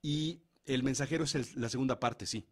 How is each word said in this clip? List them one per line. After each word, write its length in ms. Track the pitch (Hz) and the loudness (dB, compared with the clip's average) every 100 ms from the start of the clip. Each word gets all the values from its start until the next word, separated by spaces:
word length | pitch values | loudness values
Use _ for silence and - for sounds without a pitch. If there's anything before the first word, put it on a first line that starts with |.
y 400 | 151 151 156 175 _ _ | 0 0 0 -4 _ _
El 180 | - 131 | -2 2
Mensajero 400 | 135 127 139 160 | 2 0 0 0
es 100 | 147 | 2
el, 120 | 143 117 | 0 -2
la 140 | - 117 | -2 -2
segunda 300 | 127 131 120 | 0 0 2
parte, 260 | 120 110 95 | 0 -2 -6
sí. 180 | 113 - | -6 -8